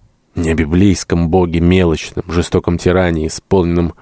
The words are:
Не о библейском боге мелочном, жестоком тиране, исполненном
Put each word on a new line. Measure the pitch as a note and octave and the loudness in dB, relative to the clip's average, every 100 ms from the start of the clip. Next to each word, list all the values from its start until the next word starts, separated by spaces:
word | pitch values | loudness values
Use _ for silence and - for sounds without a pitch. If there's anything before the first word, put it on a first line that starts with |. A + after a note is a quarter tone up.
| _ _ _ - | _ _ _ -6
Не | E2 | -4
о | D#2+ | -2
библейском | D2+ F2 G2+ F2+ - E2+ E2+ | 0 2 2 2 -2 -2 0
боге | F#2 F2 E2 | 2 0 2
мелочном, | F2 F#2 F2 D#2 - - F2+ | 2 4 2 0 -6 -10 -6
жестоком | F2 D#2+ F2+ - E2+ | -4 -2 -2 -2 -2
тиране, | F#2 F2+ F2+ E2 D#2 | 0 2 0 -2 -4
исполненном | - - F#2+ E2+ F2 E2+ - | -8 -2 0 0 0 -2 -6